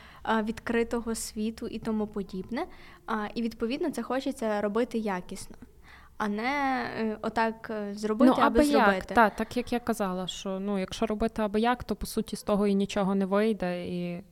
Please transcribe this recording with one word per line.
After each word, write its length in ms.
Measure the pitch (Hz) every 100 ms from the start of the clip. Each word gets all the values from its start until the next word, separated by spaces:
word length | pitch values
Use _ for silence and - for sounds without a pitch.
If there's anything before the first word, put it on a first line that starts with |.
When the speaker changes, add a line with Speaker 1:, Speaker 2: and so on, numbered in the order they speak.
| - - -
Speaker 1:
е, 140 | 220
відкритого 720 | 220 220 - 233 233 233 226 226
світу 520 | - 214 214 226 233
і 120 | 226
тому 280 | 226 214 208
подібне. 580 | 214 190 185 185 240 359 - - - -
А, 220 | 220 208 -
і, 60 |
відповідно, 500 | 226 226 226 277 330
це 120 | 247
хочеться 580 | 226 254 269 262 226 208
робити 360 | 208 214 240 226
якісно. 580 | 214 185 - 190 - - - - - - - -
А 100 | 214
не, 560 | 208 247 285 269 254 240 -
е, 180 | 220 214
отак, 460 | 226 226 226 226 -
е, 220 | 214 202 202
зробити, 380 | 214 214 254 254
Speaker 2:
Ну, 60 |
Speaker 1:
аби 160 | - 220
Speaker 2:
аби 100 | 294
як, 160 | 269 208
Speaker 1:
зробити. 280 | 190 - 196
Speaker 2:
та, 140 | 214
так 280 | - 220 240
як 160 | -
я 60 | 240
казала, 480 | 240 220 196 185 180
що, 320 | - 196 190
ну, 200 | 196 202
якщо 260 | 185 - 226
робити 360 | 214 226 -
аби 180 | 214 214
як, 240 | 233 247
то, 120 | - 214
по 100 | -
суті, 300 | - 208 -
з 80 |
того 240 | - 202 208
і 80 | 196
нічого 400 | 196 208 190 196
не 100 | 190
вийде, 640 | 202 220 196 180 175 180
і 360 | 180 175 175 -